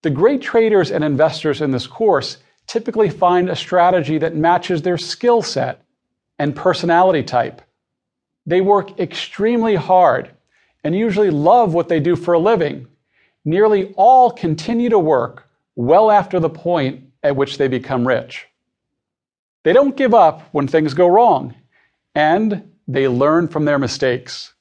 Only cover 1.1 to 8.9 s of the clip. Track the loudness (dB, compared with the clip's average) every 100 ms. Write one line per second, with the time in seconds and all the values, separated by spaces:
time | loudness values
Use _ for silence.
1.1 | 0 0 0 -4 -4 -4 -4 -8 -4 0
2.1 | 0 -2 -14 _ _ -10 -8 -6 -2 -2
3.1 | 0 0 2 -2 -6 -4 2 2 2 -2
4.1 | -4 -4 -2 0 0 -2 -4 -2 -6 -6
5.1 | -4 0 0 0 -6 -6 -10 _ _ _
6.1 | _ _ _ -6 -2 -2 -2 0 2 2
7.1 | 0 -2 -4 -4 -8 _ _ _ _ _
8.1 | _ _ _ -2 0 2 2 0